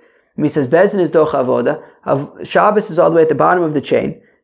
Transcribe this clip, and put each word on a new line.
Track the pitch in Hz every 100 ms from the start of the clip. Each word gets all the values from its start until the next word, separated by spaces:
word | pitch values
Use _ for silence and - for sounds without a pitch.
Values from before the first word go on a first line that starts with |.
| _ _ _ -
Misas | 147 156 131
Bezdin | 165 202 202
is | 160
Doche | 165 151
Avoda, | 139 127 123 123 156 - _ -
Av-, | 139 143 - -
Shabbos | 180 190 208 208
is | 165
all | 165
the | 165
way |
at | 156
the | 139
bottom | 160 180
of | 165
the | 147
chain. | 123 117 135 - _ _